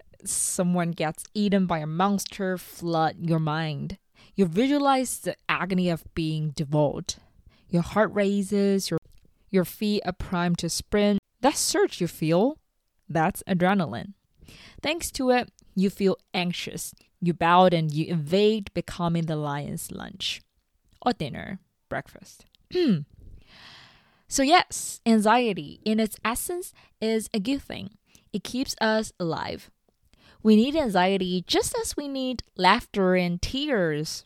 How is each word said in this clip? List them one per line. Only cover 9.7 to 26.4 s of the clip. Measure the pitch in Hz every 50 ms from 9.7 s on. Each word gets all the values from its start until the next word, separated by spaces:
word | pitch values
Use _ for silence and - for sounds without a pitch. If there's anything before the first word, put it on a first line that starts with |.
| - - 214 208 208 208 -
are | 180
primed | 185 - - - 190 175 175 180 175 -
to | - 165
sprint. | - - - - - 208 208 208 208 202 - _ _ _
That | - 285 311
surge | - - - - 320 415 - - -
you | 180 160
feel, | - - 165 156 165 175 214 277 311 - _ _ _ _ _ _ _ _ _ -
that's | 151 165 160 185 - - -
adrenaline. | - 196 170 180 180 202 196 165 - 117 113 - 202 - _ _ _ _ _ - - - - - - - -
Thanks | - 277 330 339 - -
to | - - 262 254
it, | 247 247 233 - - _ - - -
you | 185 185 202
feel | - - 202 190 185 - _ _ -
anxious. | 196 175 175 175 - - - - - - - - - _ _ _ -
You | 180 170 165
bow | - 170 165 175 180 185 185
and | 175 165 160 151
you | 147 151 160 - 175
evade | 160 147 139 180 196 208 214 220 220 202 - -
becoming | 175 - - - - 175 170 165 170 160
the | 156 156
lion's | 151 147 147 143 147 143 - - 165 - -
lunch | - - - - - - - - - - - _ _ _ _ _ _ _ _ _ _ -
or | - 247 240
dinner, | - 160 - - - - - 196 - _ _ _ _ _ -
breakfast. | - 135 - - - - - - - - - _ _ _ _ -
<clears throat> | - 359 349 269 190 147 147 - _ - - - - - - - - - - - - - - - - _ _ _ _ _ _ -
So | - -
yes, | 269 269 339 - - - - - - - - - -
anxiety | 233 226 220 202 214 226 247 247 226 185 175 147 143 - - -
in | 214 220 214
its | 220 208 - - -
essence | 214 240 -